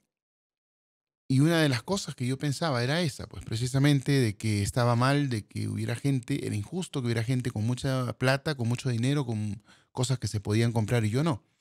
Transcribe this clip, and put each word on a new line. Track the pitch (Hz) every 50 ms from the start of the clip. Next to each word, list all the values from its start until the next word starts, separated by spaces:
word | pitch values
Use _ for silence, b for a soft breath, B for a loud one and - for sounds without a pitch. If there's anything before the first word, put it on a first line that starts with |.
| _ _ _ _ _ _ _ _ _ _ _ _ _ _ _ _ _ _ _ _ _ _ _ _ _ -
y | 131 131
una | 143 165 170 165
de | 156 143
las | 127 117
cosas | - - 190 196 - - 139
que | - 127
yo | 123 131
pensaba | 131 147 147 131 - 170 160 131 120 120
era | 123 147 175
esa, | 180 139 - - -
pues | - - - -
precisamente | - 113 110 127 120 123 135 139 147 143 139 - -
de | 143 135 123 110 98
que | - - 110 104 104 101
estaba | 98 - 127 120 120 120
mal, | 117 123 135 143 143 143 135
de | 117 107 -
que | _ - 107 107 104
hubiera | 104 104 113 113 117
gente, | 117 - 139 139 127 110 - 139 147 -
era | 107 104
injusto | 104 101 - - 185 175 - - 143
que | 120
hubiera | 120 117 117 110
gente | 117 131 127 120 127
con | - 110 107
mucha | 117 127 123 - 139 131 131 123 120 113
plata, | - 135 131 135 139 - 160 151
con | 139 117
mucho | 113 123 - - 131
dinero, | 120 113 117 131 143 147 135
con | 120 113 107 107 107 101 - _ b b b b b b
cosas | - 127 120 131 -
que | -
se | 104 - 107
podían | - 107 104 113 117 120 110
comprar | 117 107 98 123 120 110
y | 104
yo | 104 127 156
no. | 170 131 - _ _ B B